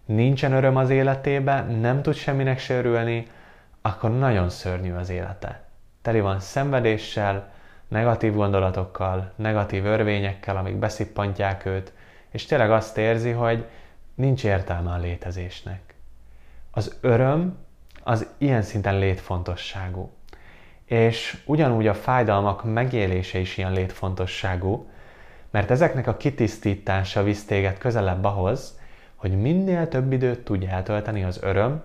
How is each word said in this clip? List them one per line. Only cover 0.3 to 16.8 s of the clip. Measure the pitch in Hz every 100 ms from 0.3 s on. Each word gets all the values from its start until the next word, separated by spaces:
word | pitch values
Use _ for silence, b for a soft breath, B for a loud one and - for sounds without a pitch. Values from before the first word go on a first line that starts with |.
| 135 143
öröm | 131 131 131
az | 127
életébe, | 135 135 135 143 139 135 139
nem | 92 117 117 135
tud | 151
semminek | 143 - 139 131 131
se | -
örülni, | 127 123 117 117 117 117 B B B B -
akkor | 110 95 117 120
nagyon | 135 104 90
szörnyű | - 92 90 92
az | 87 92
élete. | 90 90 92 - - - - - -
Teli | - 113
van | 98 95
szenvedéssel, | 95 139 139 131 113 107 - - 101 98 B B B B -
negatív | 107 120 113 113
gondolatokkal, | 104 101 98 92 95 95 - 95 92 92 -
negatív | 110 107 98 98
örvényekkel, | 101 110 107 101 98 95 - 95
amik | 95 98
beszippantják | 107 - 104 - 101 98 98 95
őt, | 95 95 95 B B B B
és | - -
tényleg | 147 107
azt | 110 - -
érzi, | 110 117 120
hogy | 117 117 117 B B B B -
nincs | - 135 131
értelme | 107 95 95 87 85
a | 87
létezésnek. | 87 87 90 92 90 - 95 95 - - - - b b b b b
Az | -